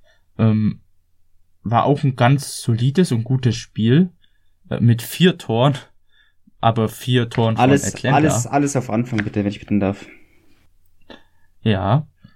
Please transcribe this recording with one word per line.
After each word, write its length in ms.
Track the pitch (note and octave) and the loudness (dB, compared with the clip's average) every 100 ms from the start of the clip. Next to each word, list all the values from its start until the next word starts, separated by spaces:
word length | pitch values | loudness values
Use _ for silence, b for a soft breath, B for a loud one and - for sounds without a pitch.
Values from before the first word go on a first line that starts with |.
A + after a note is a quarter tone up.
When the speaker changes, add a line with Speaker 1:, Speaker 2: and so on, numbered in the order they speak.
| _ _ _ - | _ _ _ 0
Speaker 1:
Ähm, 420 | A2 G#2+ G#2+ - _ _ _ _ _ _ _ _ | 2 2 -2 -4 _ _ _ _ _ _ _ _
war 220 | G2 A#2 | -2 0
auch 180 | - C#3+ | 2 0
ein 140 | C#3 C3 | 0 2
ganz 440 | B2 C#3 - - | 2 2 -2 -8
solides 520 | - A2+ B2+ C#3 F3+ | -4 0 0 0 0
und 100 | A#2 | 0
gutes 320 | A2 C3 B2+ A2+ | -2 0 0 -2
Spiel, 540 | - - A2 C#3 F#3 _ _ _ _ _ - | -6 -2 2 2 2 _ _ _ _ _ -10
äh, 100 | - | 0
mit 200 | A#2 A#2 | 2 2
vier 360 | - - F3+ F3 | -2 2 2 2
Toren, 360 | - A2+ B2+ C3+ - _ _ _ _ _ _ - | -4 0 0 0 -10 _ _ _ _ _ _ -2
aber 280 | A#2 A2+ A2 | 0 0 -2
vier 420 | - - B2 A#2 | -4 -2 0 0
Toren 260 | - A2+ A2 | 0 0 2
von 60 | |
Speaker 2:
Alles, 300 | B2+ C#3 - | 4 2 0
Speaker 1:
Atlanta. 220 | - - C#3 | -6 0 2
Speaker 2:
alles, 300 | D3+ A#2 A#2+ | 2 0 -2
alles 300 | C#3+ C#3+ C#3 | -2 0 -2
auf 140 | B2 | -4
Anfang 320 | A2 B2 A2 | -4 -2 -4
bitte, 180 | G#2 G#2+ | -4 -4
wenn 60 | G2+ | -4
ich 100 | G2+ | -6
bitten 200 | - G#2 | -4 0
darf. 260 | G2 G2 - b b b b b _ _ _ _ - B B B B _ | 0 -4 -10 b b b b b _ _ _ _ -20 B B B B _
Speaker 1:
Ja, 460 | A2 F#2+ G2 C3+ D#3 _ b | -2 0 2 0 -2 _ b